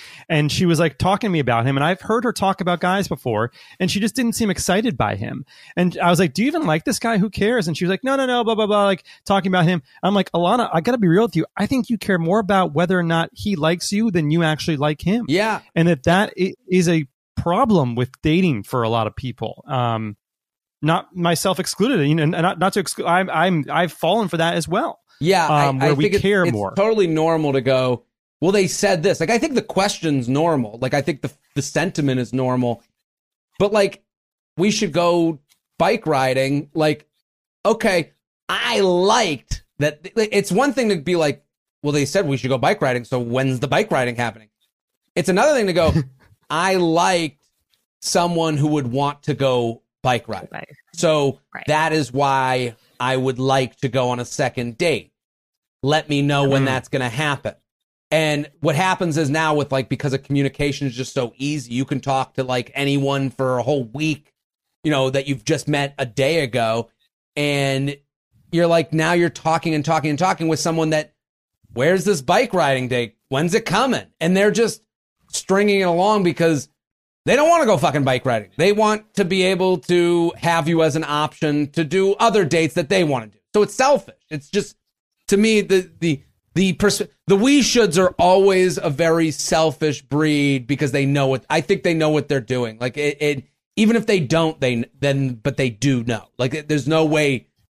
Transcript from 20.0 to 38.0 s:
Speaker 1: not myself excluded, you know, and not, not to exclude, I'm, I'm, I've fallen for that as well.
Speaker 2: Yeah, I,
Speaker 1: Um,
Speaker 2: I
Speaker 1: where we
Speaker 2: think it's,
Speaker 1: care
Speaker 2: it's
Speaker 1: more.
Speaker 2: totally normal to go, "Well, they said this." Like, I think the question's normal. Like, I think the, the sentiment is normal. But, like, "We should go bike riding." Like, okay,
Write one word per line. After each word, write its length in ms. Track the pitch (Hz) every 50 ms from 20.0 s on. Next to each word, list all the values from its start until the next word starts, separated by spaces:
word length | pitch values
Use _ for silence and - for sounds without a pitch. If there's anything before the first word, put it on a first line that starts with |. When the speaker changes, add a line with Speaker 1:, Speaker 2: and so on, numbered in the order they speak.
| 110 107 104 _ _ _ _ _ _ _ _ _ _ _ _ -
Speaker 1:
not 320 | 151 151 165 185 - _ -
myself 460 | 180 170 170 170 - - 190 180 -
excluded, 460 | 180 - - - 202 269 269 175 139 143
you 60 | 156
know, 80 | 165
and 100 | 147 151
not, 260 | 180 165 165 190 202 165
not 140 | 180 196 -
to 60 | 208
exclude, 260 | 170 - - - -
I'm, 220 | 170 170 185 190 175
I'm, 340 | - 160 170 190 180 151 131 -
I've 220 | 147 160 180 151
fallen 360 | - - 165 165 202 233 208 175
for 100 | 175 160
that 160 | 165 170 175
as 120 | 170 151
well. 340 | 156 175 226 320 277 - _ _ _ _ -
Speaker 2:
Yeah, 260 | 143 175 190 180 160
I, 200 | 151 156 147 143
Speaker 1:
Um, 140 | 139 135 131
Speaker 2:
I 60 | 139
Speaker 1:
where 80 | 151 147
we 100 | 135 170
Speaker 2:
think 100 | 202 190
it's, 80 | 196
Speaker 1:
care 220 | - 196 208 190 170
Speaker 2:
it's 80 | 170
Speaker 1:
more. 200 | 117 104 101 95 -
Speaker 2:
totally 320 | 196 202 226 220 214 185
normal 460 | 165 156 156 156 165 165 160 151 143
to 80 | 135 135
go, 440 | 113 135 131 127 127 127 123 - _ _ _ _ _ _ _ -
"Well, 120 | 147 185
they 140 | 202 208 190
said 360 | - - - 208 196 190 160
this." 180 | 156 196 156 -
Like, 80 | 165 208
I 80 | 233
think 180 | 226 302 320 262
the 60 | 226
question's 720 | - - - 185 196 202 - - 165 160 143 135 117 120
normal. 480 | 131 143 165 170 160 135 117 104 110 120
Like, 140 | 131 123 147
I 80 | 143
think 180 | 139 180 151 -
the, 100 | - 131 - _ _ _ -
the 60 | 143
sentiment 600 | 139 - - 147 165 190 - 160 143 135 127 127
is 120 | 120 -
normal. 500 | 127 131 131 127 127 127 123 120 113 - _ _ _ _ _ _ _ _ _ _ _ _ _ _ _ -
But, 120 | 190 202
like, 320 | 214 208 196 190 - - _ _ _ _ _ _ _ _ _ _ -
"We 140 | 156 185 214
should 220 | 208 - 220 165
go 480 | 135 170 170 175 175 170 165 165 160 - _ _ _ _ _ _ _ -
bike 280 | 165 190 240 - -
riding." 640 | 156 147 131 135 131 131 131 135 135 143 143 147 -
Like, 340 | - 160 151 156 151 151 - _ _ _ _ _ _ _ _ _ _ _ -
okay, 460 | 202 220 220 - 214 185 170